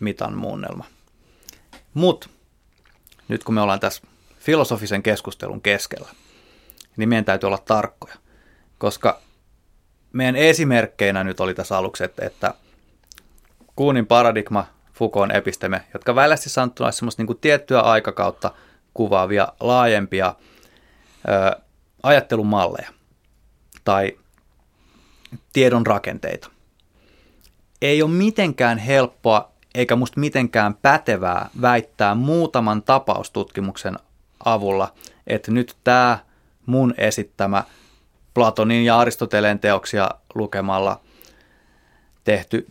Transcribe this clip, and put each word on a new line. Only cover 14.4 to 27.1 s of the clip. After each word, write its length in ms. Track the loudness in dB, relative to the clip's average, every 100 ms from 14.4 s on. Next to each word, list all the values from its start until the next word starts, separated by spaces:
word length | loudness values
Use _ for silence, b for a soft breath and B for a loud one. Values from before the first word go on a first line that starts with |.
| -2 -4 -4 _ _
Foucaultin 420 | -4 -2 0 0 0
episteme, 480 | -2 -4 -4 -6 -8
jotka 200 | -8 -2
välisesti 360 | 2 4 2 -2
sanottuna 360 | -4 -4 -4 -4
olisi 120 | -4
semmoista, 240 | -6 -6
niinku, 120 | -6
tiettyä 460 | -2 2 2 2 2
aikakautta 720 | 4 2 0 -4 -4 -4 -8 b b b _
kuvaavia, 540 | -4 0 2 2 0 -2 -2
laajempia, 720 | 0 2 4 2 0 -2 -2 -4 b b b b b b b b -2
ö, 320 | 0 2 -2 _ _ _ _
ajattelumalleja 880 | 2 2 2 -2 0 0 0 -4 -14 -20 _ _ _ _ _ _ _ -8
tai 340 | -2 0 0 -6 _ _ _ _ _ _ b b b b b -20 _
tiedon 340 | 2 4 4 2
rakenteita. 640 | 0 -2 -8 -8 -10 -14 _ _ _ _ b b